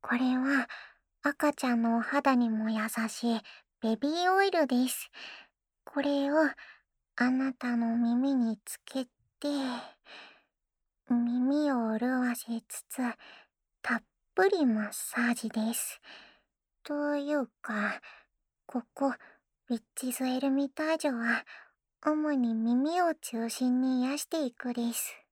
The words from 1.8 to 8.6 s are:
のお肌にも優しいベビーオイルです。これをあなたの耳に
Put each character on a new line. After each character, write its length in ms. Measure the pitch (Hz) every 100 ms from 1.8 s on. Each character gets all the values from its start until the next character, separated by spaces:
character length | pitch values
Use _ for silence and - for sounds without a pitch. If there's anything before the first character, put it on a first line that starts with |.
の 160 | 233 233
お 20 |
肌 360 | 226 277 277 254
に 120 | 233
も 220 | 220 220
優 180 | 220 220 - 220
し 280 | - 233 226
い 40 | - - _ _
ベ 160 | 220 220
ビ 120 | 285
ー 220 | 330 359
オ 100 | 381
イ 80 | 392
ル 160 | 359 277
で 200 | 247 254
す。 220 | - - - - - - _ _ _
こ 180 | - -
れ 280 | 285 285 277
を 60 | 294 294 - - - _ _ _ -
あ 140 | 247
な 220 | 262 269
た 240 | 262 247 240
の 200 | 233 233
耳 400 | 233 240 277 269
に 220 | 233 214